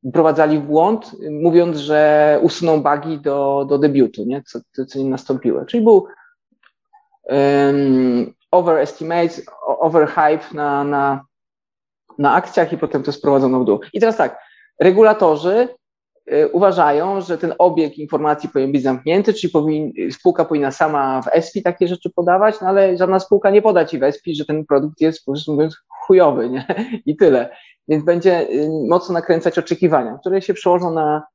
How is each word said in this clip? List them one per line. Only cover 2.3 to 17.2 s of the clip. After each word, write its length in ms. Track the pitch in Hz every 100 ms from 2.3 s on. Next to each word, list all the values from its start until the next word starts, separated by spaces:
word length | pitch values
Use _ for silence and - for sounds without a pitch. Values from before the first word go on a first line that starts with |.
| 147
usuną 400 | 170 - 170 156
bugi 360 | 143 147 156 156
do, 480 | 143 139 139 139 139
do 100 | 143
debiutu, 460 | 147 139 117 110
nie? 180 | 107 139
Co, 160 | 139 120 _
co, 140 | - 135
co 120 | 139
nie 60 |
nastąpiło. 600 | 135 131 - 131 - -
Czyli 200 | - 240
był, 220 | 220 202 185 - _ _ _ _ _ _ _ _ _ _ -
ym, 1000 | 139 139 143 139 143 139 131 127 123 - - _
overestimate, 840 | 180 175 160 147 - 160 170 170 - - - -
o-, 120 | 131
overhype 760 | 165 165 151 175 151 156 -
na, 300 | 156 147 143
na, 400 | 143 143 139 135 135 _ _ _ _ _ _ _ _ -
na 140 | 139
akcjach 380 | 147 - - 165
i 60 | 165
potem 240 | 156 147
to 100 | 131
sprowadzono 480 | 139 147 139 131 127
w 40 |
dół. 160 | 117 101 -
I 80 | 208
teraz 160 | 226 220
tak, 220 | 143 - - _ _ _
regulatorzy, 880 | 170 190 220 214 180 151 170 208 247 - _ _ _ _ -
y, 160 | 139 156
uważają, 720 | 175 196 180 151 147 180 196